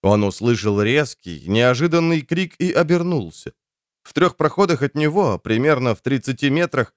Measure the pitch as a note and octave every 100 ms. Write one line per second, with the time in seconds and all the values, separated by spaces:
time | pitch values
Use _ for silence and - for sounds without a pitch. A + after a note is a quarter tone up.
0 | F#2+ G#2 G2+ - A2+ A2+ G#2 G2+ G#2 C#3
1 | C#3+ - F2+ D#2+ D2 G#2+ B2 B2 E3+ E3+
2 | E3 E3 C3+ E3 F#3 - F#3 - D#3+ F3
3 | E3+ E3 E2+ - - _ _ _ _ _
4 | - - F3 - D#3 C#3+ G3+ D3 C#3 D3
5 | D3+ E3+ E3 F#2 - A2+ C#3+ C#3+ B2+ G#2+
6 | - C3+ - B2+ C#3 D3 E3+ C3+ A#2